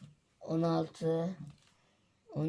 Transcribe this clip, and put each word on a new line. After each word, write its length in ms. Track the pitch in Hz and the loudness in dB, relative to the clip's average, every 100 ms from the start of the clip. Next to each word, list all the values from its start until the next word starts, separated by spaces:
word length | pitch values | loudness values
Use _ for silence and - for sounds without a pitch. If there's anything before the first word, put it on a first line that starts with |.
| - - _ _ | -20 -20 _ _
on 200 | - 165 | -2 2
altı, 680 | 165 165 160 - 165 165 170 190 147 - _ _ _ _ _ _ - | 4 2 0 -2 0 2 0 -4 -12 -18 _ _ _ _ _ _ -8
on 100 | - | -2